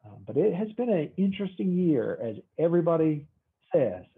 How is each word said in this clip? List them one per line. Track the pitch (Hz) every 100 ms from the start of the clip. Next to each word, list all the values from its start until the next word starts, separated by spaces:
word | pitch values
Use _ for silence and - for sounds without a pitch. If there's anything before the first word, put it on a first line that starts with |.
Uh, | 110 104 101
but | 131
it | 202
has | 170 214
been | 220 240
an | 190 147 -
interesting | 196 190 190 190 196
year, | 180 180 139 - -
as | 117 107 - -
everybody | 165 175 170 165 160 151 143 _ _ _ -
says. | 165 120 90 -